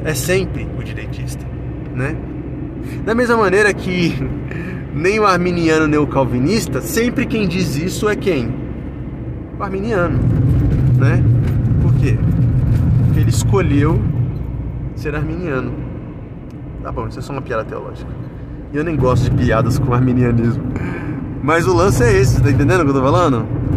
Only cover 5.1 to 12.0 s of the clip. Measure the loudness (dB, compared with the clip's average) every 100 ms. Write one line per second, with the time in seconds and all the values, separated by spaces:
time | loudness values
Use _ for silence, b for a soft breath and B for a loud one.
5.1 | 4 4 2 0 0 2 4 4 2 2
6.1 | 0 0 0 0 0 -2 -4 -2 -2 0
7.1 | 0 -2 0 0 0 -2 -2 -2 -2 -2
8.1 | 0 0 0 -2 -6 -8 -8 -10 -10 -10
9.1 | -10 -10 -10 -10 -8 -6 -4 -2 0 0
10.1 | 2 2 2 4 4 2 2 4 4 4
11.1 | 4 4 4 2 0 2 2 4 4